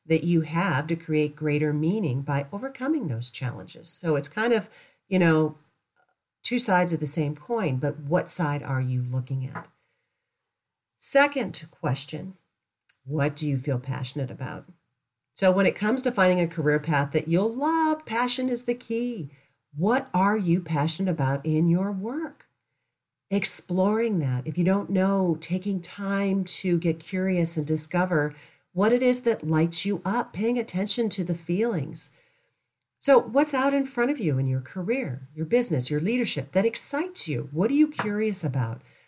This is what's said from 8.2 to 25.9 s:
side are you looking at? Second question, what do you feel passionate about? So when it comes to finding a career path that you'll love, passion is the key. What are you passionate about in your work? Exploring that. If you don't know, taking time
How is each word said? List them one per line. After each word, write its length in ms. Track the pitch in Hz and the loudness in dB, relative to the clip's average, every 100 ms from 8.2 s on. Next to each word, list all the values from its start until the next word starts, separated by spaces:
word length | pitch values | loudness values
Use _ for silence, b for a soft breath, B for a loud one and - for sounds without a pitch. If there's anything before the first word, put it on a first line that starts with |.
| - | 0
side 320 | - 151 143 | 0 0 -2
are 180 | - 131 | -2 -2
you 220 | 127 127 | 0 -2
looking 440 | 123 127 123 135 131 | -2 -4 -4 -4 -6
at? 220 | - - _ _ _ _ _ _ _ _ _ _ _ _ - | -10 -14 _ _ _ _ _ _ _ _ _ _ _ _ -4
Second 720 | - 277 285 285 101 - - | 2 4 4 2 -4 -8 -14
question, 680 | _ 156 131 - 151 190 - _ _ _ _ - - | _ -2 -2 -4 -8 -12 -16 _ _ _ _ -20 -18
what 320 | 131 151 147 143 | -6 -2 0 0
do 100 | 151 | 0
you 120 | 135 | 0
feel 200 | 139 123 | -2 -4
passionate 520 | 135 127 127 147 127 | -4 -8 -6 -6 -8
about? 340 | - - 87 - - _ _ _ _ _ | -8 -10 -12 -16 -20 _ _ _ _ _
So 180 | - 190 | 0 2
when 140 | 185 190 | 4 2
it 80 | |
comes 260 | - 214 254 | 2 0 0
to 80 | 247 | 0
finding 300 | 240 185 180 | 4 4 4
a 80 | 165 | 0
career 320 | 170 147 147 | 0 0 2
path 300 | 156 147 143 | 2 0 0
that 160 | 156 - | -2 0
you'll 260 | 170 214 | 0 0
love, 520 | 240 294 330 320 311 - | 0 0 2 2 0 -4
passion 420 | 226 247 247 254 | -2 -2 -2 -2
is 160 | 240 | -2
the 100 | - | -2
key. 540 | 240 - 226 247 233 139 b b b _ 143 | -4 -4 -4 -4 -6 -10 b b b _ -2
What 320 | 190 262 269 | 2 2 0
are 240 | 180 196 220 | 0 2 2
you 240 | 180 165 | 2 0
passionate 480 | 165 156 156 - 190 | 0 0 0 0 -2
about 340 | 156 135 139 | 0 0 0
in 240 | 156 156 170 | 0 2 4
your 240 | 175 196 | 2 0
work? 540 | 196 214 285 320 - _ _ _ _ _ _ _ _ - | -4 -6 -6 -8 -12 _ _ _ _ _ _ _ _ -4
Exploring 880 | 196 - - - 180 190 220 233 190 | 0 2 0 0 2 2 2 0 0
that. 260 | 135 123 127 | 0 -2 -2
If 100 | 175 | 0
you 80 | |
don't 240 | 175 196 202 | 2 2 0
know, 480 | 196 190 196 185 160 | 0 2 2 2 0
taking 440 | - 180 208 190 | -2 -4 -2 -4
time 640 | - | -6